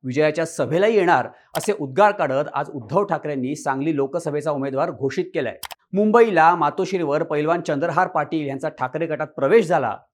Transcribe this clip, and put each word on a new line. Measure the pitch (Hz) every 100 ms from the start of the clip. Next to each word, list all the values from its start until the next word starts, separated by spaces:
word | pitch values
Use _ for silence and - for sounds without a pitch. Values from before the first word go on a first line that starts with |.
विजयाच्या | 127 127 156 156 160
सभेलाही | - 123 160 208 220
येणार | 180 143 120 - _ 160
असे | 180 196
उद्गार | 143 143 208
काढत | 202 151 135 147
आज | 139 151
उद्धव | 143 107 170
ठाकरेंनी | 196 165 151 143 127 151
सांगली | 151 135 147 147
लोकसभेचा | 135 165 160 147 147
उमेदवार | 147 135 135 175
घोषित | 127 135 185 175
केलाय. | 165 123 - - - _
मुंबईला | 185 214 233 233 170 160 175
मातोश्रीवर | 147 147 185 190 156 147
पैलवान | 147 151 151 175
चंद्रहार | 170 143 170 160 185
पाटील | 160 147 160 143
यांचा | 135 156
ठाकरे | - 127 127 160
गटात | 147 151
प्रवेश | - 139 226 170
झाला | 165 120 101 _